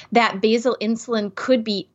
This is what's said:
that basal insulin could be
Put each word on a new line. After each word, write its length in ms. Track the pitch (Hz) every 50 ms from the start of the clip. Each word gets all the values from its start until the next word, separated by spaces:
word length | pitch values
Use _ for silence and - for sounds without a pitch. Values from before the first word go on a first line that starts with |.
| - _
that 300 | 202 233 226 208 - 190
basal 340 | 220 220 226 240 233 254 220 -
insulin 540 | 208 220 226 226 - 247 233 214 208 202 -
could 300 | - - 262 254 233 220
be 240 | 220 202 190 - -